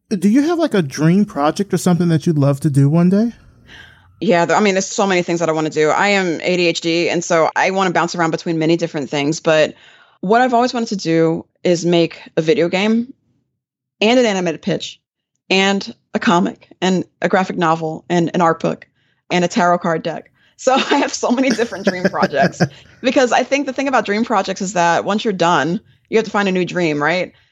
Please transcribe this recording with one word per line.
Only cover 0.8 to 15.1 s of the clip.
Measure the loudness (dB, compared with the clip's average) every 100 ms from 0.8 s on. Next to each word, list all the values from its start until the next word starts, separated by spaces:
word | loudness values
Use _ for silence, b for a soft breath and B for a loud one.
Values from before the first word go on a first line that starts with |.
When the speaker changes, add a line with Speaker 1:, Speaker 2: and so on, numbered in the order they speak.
Speaker 1:
dream | -2 0 2 2 0
project | 0 -2 -2 -4
or | -2
something | 0 2 2
that | 2 0
you'd | 2
love | 2 0
to | 0
do | 2 4
one | 4 4
day? | 2 0 -4 -18 _ B B B B B _
Speaker 2:
Yeah, | 0 2 2
th-, | 2
I |
mean, | 2
there's | 2 -2
so | -2 0
many | 0
things | 0 -2
that | 0
I |
wanna | 0 -2
do. | 0 0
I | 2 2
am | 2 0 -2
A | -2 0
D | 0
H | 0
D, | -2 -2 0
and | -2
so | 0 0 2
I | 0 0
wanna | 0 0
bounce | 0 -2 -2
around | -2
between | -2 -4 -2
many | 0 0
different | -2 -6 -4
things. | -2 -2 -2
But | 0 2 0 b b b b b
what | 0 2
I've | 2
always | 2 0
wanted | -2 -6
to | -4
do | 0 2 2 0 -8 _
is | 0 0 2
make | 2 0 -4 -6 -2
a |
video | 0 2 2
game | 0 0 0 -2 -12 _ _ _ _ _ _ _ _
and | 2 4
an | 2
animated | 0 -4 -4
pitch | -6 -6 -8 -16 _